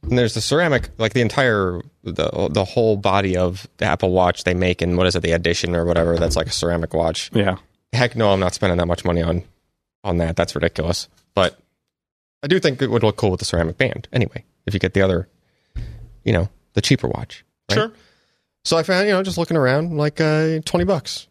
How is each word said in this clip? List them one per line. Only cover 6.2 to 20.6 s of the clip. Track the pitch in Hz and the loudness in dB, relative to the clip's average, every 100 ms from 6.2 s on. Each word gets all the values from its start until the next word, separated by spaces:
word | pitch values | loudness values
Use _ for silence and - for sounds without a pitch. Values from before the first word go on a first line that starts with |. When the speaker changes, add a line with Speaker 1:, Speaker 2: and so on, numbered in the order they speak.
| 85 80 | 0 0
Speaker 1:
like | - | -2
a | |
ceramic | - 85 85 82 | -2 -2 -2 -2
watch. | 82 82 82 - | -2 -2 -2 -4
Speaker 2:
Yeah. | - 101 92 _ _ _ | 0 0 -2 _ _ _
Speaker 1:
Heck | 117 123 117 | -2 -2 2
no, | 107 | 2
I'm | 95 | 4
not | 92 | 2
spending | - 98 87 | 0 0 0
that | 87 | 0
much | 85 90 | -2 0
money | 87 | 0
on, | 82 87 - _ _ _ _ _ | 0 -2 -4 _ _ _ _ _
on | 101 87 | -4 -2
that. | 82 82 | -2 -2
That's | 85 | -2
ridiculous. | 78 82 - 80 - - _ _ | 0 -4 -2 -4 -4 -6 _ _
But | - 90 - _ _ _ _ _ _ _ _ | 0 0 -2 _ _ _ _ _ _ _ _
I | 143 | -6
do | 185 | -2
think | 170 127 | -2 -2
it | 131 | 0
would | 113 | 2
look | 107 - | 0 0
cool | 104 | -2
with | 92 | -2
the | - | -2
ceramic | 85 82 - | -2 -2 -2
band | 123 - - | -4 -4 -6
anyway, | - 110 - - _ - | -2 -2 -6 -18 _ -6
if | 101 | -2
you | |
get | 95 | 0
the | - | 2
other, | 95 87 92 _ _ _ _ - - - - - | 2 0 -4 _ _ _ _ -14 -12 -14 -20 -8
you | - | -2
know, | 87 98 _ _ | 0 -2 _ _
the | - | -4
cheaper | - 135 - | 2 0 0
watch. | - 123 - _ _ - | -6 -8 -16 _ _ -2
Right? | 208 | 0
Speaker 3:
Sure. | 220 220 _ _ _ _ _ _ | 0 -6 _ _ _ _ _ _
Speaker 1:
So | - 165 | 0 0
I | |
found, | 160 185 208 | 2 2 2
you | |
know, | 185 | 2
just | 190 170 | 0 -2
looking | 170 165 | 0 2
around, | 127 135 165 156 | 4 2 0 0
like, | 147 - | -2 0
uh, | 160 156 160 160 | 2 2 2 -2